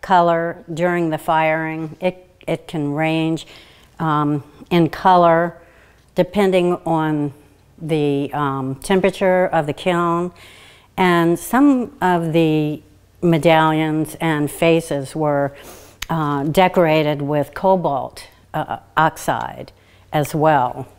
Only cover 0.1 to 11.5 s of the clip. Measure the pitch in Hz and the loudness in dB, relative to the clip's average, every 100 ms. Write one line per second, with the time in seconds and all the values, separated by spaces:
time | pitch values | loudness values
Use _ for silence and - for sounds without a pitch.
0.1 | 185 170 170 170 170 - 160 175 175 165 | 4 4 2 -2 -8 -12 -4 -2 0 -2
1.1 | 156 - 160 160 160 160 160 160 151 185 | -4 0 0 2 0 -4 -8 -10 -4 -6
2.1 | 180 - _ - 160 - 165 143 143 160 | -6 -18 _ -8 -8 -6 -6 -4 -2 -2
3.1 | 160 160 160 - - - _ _ _ 160 | 0 -2 -4 -8 -20 -20 _ _ _ -2
4.1 | 147 147 147 - - - 175 165 - 196 | 0 0 -2 -6 -20 -2 2 2 2 4
5.1 | 180 175 165 170 - - _ _ _ _ | 6 6 4 0 -6 -20 _ _ _ _
6.1 | - 180 202 196 185 175 180 - 165 156 | -4 -2 0 2 2 0 -2 -2 -2 0
7.1 | 151 147 135 - _ _ - 160 160 147 | -2 -4 -8 -20 _ _ -16 -4 -2 0
8.1 | 139 143 143 147 135 131 135 - 190 190 | -2 -4 -4 -4 -4 -6 -8 -2 0 0
9.1 | 180 196 185 180 165 151 143 - 175 175 | 0 0 2 0 0 -2 -4 -2 0 0
10.1 | 170 175 - - - - - _ - 185 | -2 -4 -10 -20 -20 -20 -20 _ 0 2
11.1 | 170 170 170 - | 4 2 0 -2